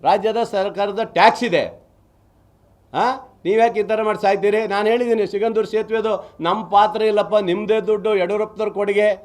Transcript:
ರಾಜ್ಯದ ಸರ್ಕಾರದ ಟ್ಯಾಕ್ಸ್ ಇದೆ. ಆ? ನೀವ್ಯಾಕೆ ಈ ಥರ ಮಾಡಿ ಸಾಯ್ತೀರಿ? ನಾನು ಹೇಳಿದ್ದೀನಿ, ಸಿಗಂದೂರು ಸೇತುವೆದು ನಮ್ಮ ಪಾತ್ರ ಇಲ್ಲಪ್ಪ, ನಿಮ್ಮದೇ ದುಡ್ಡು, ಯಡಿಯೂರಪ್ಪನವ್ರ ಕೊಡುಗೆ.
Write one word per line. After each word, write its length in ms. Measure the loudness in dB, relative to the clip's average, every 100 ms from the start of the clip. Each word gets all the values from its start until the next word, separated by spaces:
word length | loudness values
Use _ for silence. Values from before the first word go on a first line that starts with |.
ರಾಜ್ಯದ 420 | 2 2 0 -2
ಸರ್ಕಾರದ 600 | -2 -2 -4 -4 -4 -4
ಟ್ಯಾಕ್ಸ್ 400 | -4 4 4 4
ಇದೆ. 200 | 0 0 -2 -10 _ _ _ _ _ _ _ _ _ _ _
ಆ? 120 | -2 -2 -2 -10 _ -2
ನೀವ್ಯಾಕೆ 340 | 2 2 2
ಈ 40 |
ಥರ 200 | -2 -2
ಮಾಡಿ 180 | -2 0
ಸಾಯ್ತೀರಿ? 460 | 0 2 2 0 -2
ನಾನು 200 | 0 2
ಹೇಳಿದ್ದೀನಿ, 380 | 2 2 0 0
ಸಿಗಂದೂರು 400 | -2 -2 -2 -2
ಸೇತುವೆದು 460 | -4 -2 -2 -2 -4 -6 -4
ನಮ್ಮ 240 | -2 -2
ಪಾತ್ರ 380 | 2 2 4 2
ಇಲ್ಲಪ್ಪ, 340 | 0 2 2 0
ನಿಮ್ಮದೇ 460 | 0 -2 0 0
ದುಡ್ಡು, 340 | 0 -2 0 0
ಯಡಿಯೂರಪ್ಪನವ್ರ 540 | 0 -2 -4 -4 -6
ಕೊಡುಗೆ. 400 | -4 -2 2 2 0